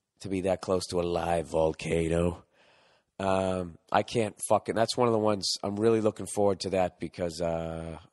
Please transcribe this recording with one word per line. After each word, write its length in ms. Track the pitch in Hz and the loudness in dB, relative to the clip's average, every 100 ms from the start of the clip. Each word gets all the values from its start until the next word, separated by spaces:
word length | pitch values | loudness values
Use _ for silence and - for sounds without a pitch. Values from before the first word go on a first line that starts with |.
| _ _ | _ _
to 80 | 98 | -6
be 140 | 95 | -2
that 180 | 92 90 | 0 -2
close 260 | - 92 - | 0 -2 0
to 120 | 90 | -2
a 20 | |
live 440 | 87 85 85 85 78 | 0 -2 0 0 0
volcano. 1000 | 82 80 78 80 82 82 85 87 85 - _ _ _ _ _ _ - | 2 2 0 -2 0 2 2 2 -2 -14 _ _ _ _ _ _ -4
Um, 600 | 98 95 95 92 87 82 _ | 0 2 0 -2 -4 -10 _
I 100 | 104 | 2
can't 320 | 107 123 104 - - | 2 0 -2 -4 0
fucking, 260 | 104 - | 0 2
that's 220 | 101 113 - | 0 0 2
one 100 | 123 | 2
of 40 | |
the 80 | 113 | 4
ones 360 | 107 104 90 - | 2 0 -2 -4
I'm 140 | 101 101 | -4 0
really 240 | 113 113 | 2 4
looking 260 | 107 - 95 | 2 -2 -6
forward 340 | - 101 92 | 0 2 2
to 100 | 98 | -2
that 280 | 95 90 - | 0 0 -2
because, 420 | 80 - 87 82 | -12 -6 -6 -2
uh, 580 | 85 82 82 82 82 80 - | -2 -2 -4 -8 -10 -12 -16